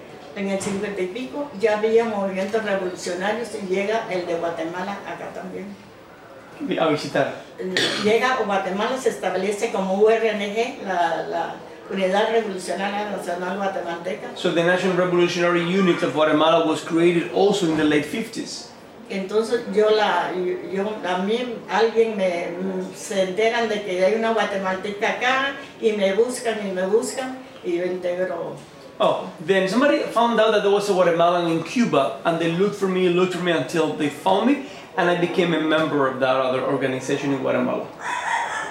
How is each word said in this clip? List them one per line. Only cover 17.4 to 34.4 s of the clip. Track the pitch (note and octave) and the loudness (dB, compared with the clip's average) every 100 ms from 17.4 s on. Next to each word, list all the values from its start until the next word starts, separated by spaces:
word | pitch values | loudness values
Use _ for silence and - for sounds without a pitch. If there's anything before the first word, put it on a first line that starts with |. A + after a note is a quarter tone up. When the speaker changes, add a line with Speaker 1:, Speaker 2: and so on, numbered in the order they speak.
| G3+ G3 E3 | 4 4 2
Speaker 2:
in | D#3 | 2
the | |
late | D3+ D3 - | 4 2 0
fifties. | A3+ - - - - - - - - - | -4 -6 -8 -10 -10 -14 -18 -20 -20 -8
Speaker 1:
Entonces, | G3 F#3+ G#3+ A3+ A#3 G3+ | -6 -2 -2 0 -2 0
yo | G3 G#3+ | 2 4
la, | G#3+ G3+ F3 F3 | 4 4 2 0
yo, | F3+ F3+ F3+ E3 | -2 -2 -4 -4
yo, | F#3+ G#3 G#3 F3 | -4 -4 -4 -4
a | F#3 | -2
mí, | G3 A#3 B3+ G#3+ - | 0 0 -2 -8 -4
alguien | F#3+ A3+ A3 A3+ G3+ | 2 2 4 2 2
me, | F#3 F3 F3 F3 F#3+ F#3 F#3 - | 0 0 -4 -4 -4 -4 -8 -10
se | - G3 | -4 0
enteran | F#3 F#3 A3+ A#3 A3+ | 0 2 2 2 0
de | G3+ | -2
que | F#3 F3+ F#3+ | -4 2 2
hay | |
una | A3+ A3+ | 2 2
guatemalteca | G#3+ G3+ G3 F#3 F#3+ G3+ G3+ G#3 | 0 0 -2 -2 -4 -6 -4 -2
acá, | F#3+ B3+ C4 C#4 - - - | 0 0 0 -2 -6 -12 -2
y | A3+ | 0
me | G#3 G3 | 2 2
buscan, | G3 B3 B3 A3+ G#3 G3 | 4 2 0 -4 -2 -4
y | |
me | F3+ F#3 | -2 2
buscan, | A3 B3 C4 C4 - - - | 2 0 -4 -6 -8 -14 -10
y | F3+ E3+ | -4 -2
yo | F3+ | -2
integro. | F#3 F3 F3+ F#3 E3+ E3 - - - - - | -2 -4 -2 -4 -4 -8 -10 -16 -20 -20 0
Speaker 2:
Oh, | G#3+ - - - | 0 0 -6 -10
then | D#3+ F#3+ F#3 | 0 2 4
somebody | A3+ C#4+ D#4+ - | 4 4 4 2
found | A3 A#3 G#3+ | 2 4 4
out | A3 | 4
that | G#3 | 4
there | G3 | 4
was | G3+ G3+ | 2 2
a | |
Guatemalan | F#3 F3 E3 E3+ F3 E3+ | 4 4 6 4 4 2
in | E3 | 0
Cuba, | D#3+ B3+ A3+ D3 C3+ - | 0 0 4 4 2 0
and | E3+ E3 | -2 0
they | E3+ | 0
looked | E3+ G3+ - | 2 0 0
for | F#3+ | 0
me, | F#3 F3+ | 2 4
looked | F3 F3+ | 4 2
for | F3 | 0
me | F3 | 0
until | D#3+ C#3 E3 D#3+ | 0 0 0 0
they | - D3 | 0 -2
found | - F#3+ G3 | -2 0 2